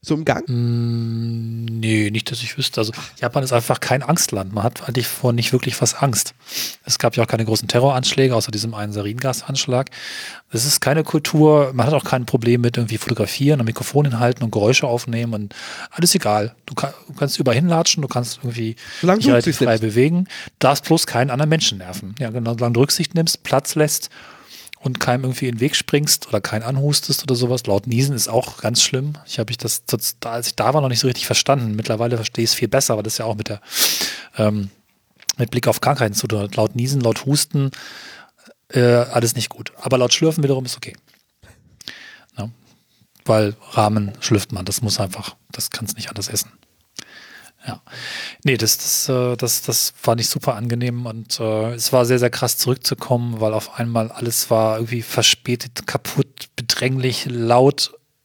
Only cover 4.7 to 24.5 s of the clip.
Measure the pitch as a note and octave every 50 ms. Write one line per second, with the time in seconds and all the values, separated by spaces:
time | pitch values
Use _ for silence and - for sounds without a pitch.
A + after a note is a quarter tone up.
4.7 | - - - - A#2 B2+ A#2+ - - - - B2 A#2+ A#2+ A2+ - - B2+ - B2+
5.7 | A#2 - - - - - - C#3 A#2 - - - - _ _ - - - - -
6.7 | - _ _ - - - - A#2+ - - A#2 - - A2 A2+ G#2+ A2 G#2+ - G2+
7.7 | - A#2+ B2 C#3 C#3 B2+ B2+ - - - C3+ C3 B2 A2+ G#2 - A2 G#2 G#2+ A2+
8.7 | A2+ G#2 G#2 G#2 G2+ G#2 G2+ G#2 A2 B2 C3 C3+ B2 - - - C#3 C3+ - -
9.7 | B2 B2 C3+ - - - - - - - - - - - _ _ - A2+ A#2+ D3
10.7 | - - - C3 C#3+ D#3+ D3+ - - D#3 D3 - - D3+ D3+ D3+ D3+ D3 C#3+ C3
11.7 | C3 B2 A2+ C3+ D#3 C#3 - - - B2+ B2 - - B2 A2+ A#2+ A#2+ B2 A#2+ A#2+
12.7 | A#2 - A#2+ G#2+ A2 G#2+ - - A#2+ - G#2 - - - C#3 C#3+ D3+ C#3 A#2+ A2+
13.7 | G#2+ - B2 - - C#3 D3 C#3+ A#2+ A2+ B2 A#2+ B2+ - A#2+ A2 - A2 G2+ G#2+
14.7 | C3 - - C3+ A#2 A#2+ - - A#2 A#2 A#2 A#2 A2 G#2 G#2 G2+ - - - -
15.7 | - - - - - - E3+ E3+ - F#3 - G#2+ G#2 G#2+ G#2 A#2 - _ _ -
16.7 | C#3 - - C#3 - - - - C#3+ - D3 C#3+ - - D#3 C3 A#2 C3 E3 F3+
17.7 | E3+ D#3+ E3+ - - - D3 B2+ - B2+ B2 A#2 - - - B2 A#2 A#2+ A2+ A2
18.7 | A2+ - - - - - - E3 F#3+ A3 A3 C#4 C4 A#2+ - F3 - - C3+ B2
19.7 | A2+ A2 A2 A2 G#2 A#2 B2+ D3+ E3+ F3 F#3 - - - - - _ _ - C3
20.7 | C#3+ - - - D#3+ E3 - - - A#2 B2+ C#3+ B2 C3 D3+ D3+ D#3+ D#3 - -
21.7 | A2 F#2+ F#2 F2+ F2+ F#2+ - F#2+ G#2+ B2 C#3 A2+ A2 B2 A#2 A2+ A#2 A2+ B2 A#2
22.7 | A2+ A#2 C3+ C#3+ - - E3 - - E3 E3 E3 - - _ - - C3+ C#3+ -
23.7 | - D#3 D3+ D3 - - - - - - - - - - - -